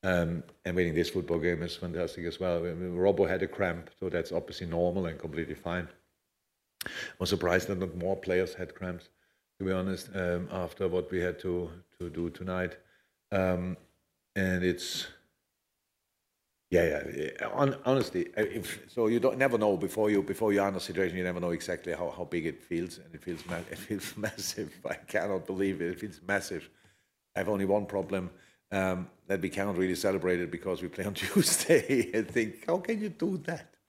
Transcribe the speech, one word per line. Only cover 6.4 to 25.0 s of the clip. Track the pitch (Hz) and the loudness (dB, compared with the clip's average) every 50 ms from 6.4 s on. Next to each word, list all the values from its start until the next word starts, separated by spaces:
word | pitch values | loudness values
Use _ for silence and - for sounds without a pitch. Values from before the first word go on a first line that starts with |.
| _ _ _ _ _ _ _ _ - | _ _ _ _ _ _ _ _ -10
I | - - - - - - - | -10 -8 -10 -10 -10 -6 -4
was | 92 90 | 0 0
surprised | 101 85 90 87 87 92 110 - | 0 2 4 4 4 4 2 2
that | 101 90 | -2 -2
not | 95 90 80 | -2 -4 -4
more | 90 87 92 98 95 | -4 -2 -2 -2 -2
players | - 95 90 90 92 85 - | 0 0 2 2 2 0 -2
had | - 92 87 - | -8 -10 -12 -10
cramps, | - 95 92 90 87 - - _ _ _ _ _ _ _ _ _ _ | -8 -8 -8 -8 -8 -12 -18 _ _ _ _ _ _ _ _ _ _
to | 98 | -2
be | 95 | 0
honest, | 92 92 92 95 95 87 - - - | 0 0 0 -2 -4 -6 -8 -8 -4
um, | 98 92 90 87 87 90 85 | -2 0 0 0 0 -2 -4
after | 90 95 90 87 - - 98 90 | -4 -4 -4 -6 -4 -2 -2 0
what | 85 92 90 - | 2 0 0 0
we | 95 92 | -2 0
had | 87 90 85 - | 0 0 -2 -2
to, | - 92 87 87 90 82 80 87 90 _ _ _ | -4 -2 -2 -2 -2 -4 -8 -14 -18 _ _ _
to | 90 87 | -10 -8
do | 76 80 87 87 | -4 -4 -4 -4
tonight. | 82 - 92 92 92 92 92 90 - - _ _ _ _ _ _ _ _ _ _ | -4 -6 -6 -4 -2 -2 -2 -2 -4 -8 _ _ _ _ _ _ _ _ _ _
Um, | - 98 92 92 92 90 90 90 90 - - _ _ _ _ _ _ _ _ _ _ | 2 2 4 4 2 2 0 -4 -6 -8 -10 _ _ _ _ _ _ _ _ _ _
and | 98 98 92 92 90 90 | 0 2 2 2 4 4
it's, | 92 87 - - - - - - - - - _ _ _ _ _ _ _ _ _ _ _ _ _ _ _ _ _ _ _ _ _ _ _ _ _ _ _ _ _ _ | 2 2 2 -2 -6 -6 -6 -6 -8 -12 -18 _ _ _ _ _ _ _ _ _ _ _ _ _ _ _ _ _ _ _ _ _ _ _ _ _ _ _ _ _ _
yeah, | 90 87 85 | 4 6 6
yeah, | 82 73 73 73 - - | 6 2 0 -2 -4 -4
yeah. | 69 76 76 - - - - - | -4 -4 -4 -4 -6 -6 -4 2
Hon-, | 127 139 139 131 - - | 2 2 2 2 0 2
honestly, | 123 131 135 113 - - 92 - - - - | 2 4 4 2 0 0 -2 -2 -2 0 0
uh, | |
if, | 110 101 - 110 90 - - - - - | 0 0 0 -6 -6 -6 -10 -10 -12 -10
so | - - 117 110 | -2 0 2 4
you | 117 120 | 4 4
don't, | 117 131 - 127 | 4 2 4 4
never | 135 139 120 113 | 2 4 4 4
know | 107 107 98 87 | 4 4 4 4
before | 87 92 - - 107 104 | 0 -2 0 2 2 4
you, | 107 101 | 4 4
before | 95 98 98 - 110 107 | 2 0 -2 0 2 4
you | 101 101 | 4 6
are | 98 101 | 4 4
in | 98 | 2
a | 92 | -2
situation, | - - 92 87 95 90 82 92 | -6 -4 -2 0 0 0 0 -2
you | 90 | -2
never | 90 87 87 | -2 -2 0
know | 87 87 | 0 -2
exactly | 85 82 - - 90 85 - 90 82 | -2 -2 -2 -4 -6 -6 -4 -6 -4
how, | 73 87 80 - | -4 -4 -6 -4
how | - 87 | -6 -8
big | 78 - 87 78 | -4 -2 -2 -2
it | 82 76 - | -2 -4 -6
feels, | - - 90 85 87 90 - - | -8 -4 -2 -2 -2 -4 -8 -12
and | - 82 - | -16 -16 -16
it | 80 - | -14 -8
feels | 90 87 80 - 85 | -8 -8 -8 -6 -6
ma-, | 87 | -6
<laughs> | 85 87 - | -6 -6 -8
it | - - | -10 -12
feels | - - 110 101 - - - - | -6 -4 -4 -4 -4 -8 -8 -4
massive. | 104 110 - - 98 - - - 104 78 - - - - | -6 -6 -4 -4 -6 -6 -4 -6 -6 -8 -8 -10 -8 -6
I | - | -6
cannot | - | -6